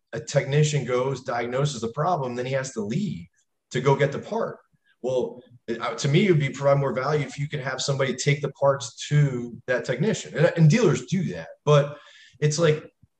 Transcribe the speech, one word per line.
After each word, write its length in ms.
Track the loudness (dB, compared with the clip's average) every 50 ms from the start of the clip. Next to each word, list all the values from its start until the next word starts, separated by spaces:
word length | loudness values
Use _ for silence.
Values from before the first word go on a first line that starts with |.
| _ _ -12
a 80 | -10
technician 640 | -6 -2 0 0 0 2 2 2 4 4 2 -2 -2
goes, 380 | -2 0 0 0 -2 -4 -6 -6
diagnoses 580 | -6 -4 -4 -4 -2 -2 0 -2 -2 -2 -4
the 120 | -6 -6 -4
problem, 440 | -2 -2 -2 0 -2 -2 -4 -4
then 100 | -4 -4
he 60 | -2 -2
has 200 | -4 -4 -4 -6
to 60 | -6
leave 460 | -6 -4 -2 -2 -2 -4 -6 -8 -12 -16 _ _ _ _ _ _ _ -8 -4
to 80 | 0
go 160 | 2 2 2
get 160 | 4 2 0 -2
the 80 | -4
part. 380 | -8 -6 -6 -4 -4 -6 -8 -12 _ _ _ _ _ _ _ _ -6
Well, 400 | -4 -2 -2 -2 -4 -6 -12 -20 _ -20 -14 _
it, 140 | -8 -6 -6
uh, 140 | -6 -6 -6
to 120 | -2 0 2
me, 180 | 4 4 4
it 40 | 4
would 100 | 4 4
be 80 | 2 -2
provide 300 | -2 0 2 2 4 4
more 140 | 2 0 -2
value 340 | -2 -2 0 0 -2 -2
if 140 | -4 -8 -8
you 80 | -8 -8
could 120 | -6 -8
have 220 | -6 -6 -6 -6 -4
somebody 320 | -2 -2 -2 -2 -2 -2
take 260 | -2 0 0 0 0
the 120 | -2 -6 -4
parts 560 | 0 2 2 2 2 -2 -10 -12 -12 -6 0
to 520 | 2 4 4 4 2 -2 -6 -8 -12 -10 -6
that 180 | -4 -2 -2 -2
technician. 520 | -2 -2 0 0 0 0 -2 -4 -6 -2
And, 160 | 2 2 2 4
and 140 | 6 6 6
dealers 360 | 6 6 4 4 2 2 -2
do 180 | -4 -4 -2 -2 -4 -6
that, 140 | -8 -10 -14 -16 _ 2
but 320 | 4 4 4 4 2 -4 -14 -18 -20 -20 -20 -20 -20 _ -2
it's 220 | -2 0 2 2
like, 240 | 4 2 2 2 -2 -12 _ _ _ _ _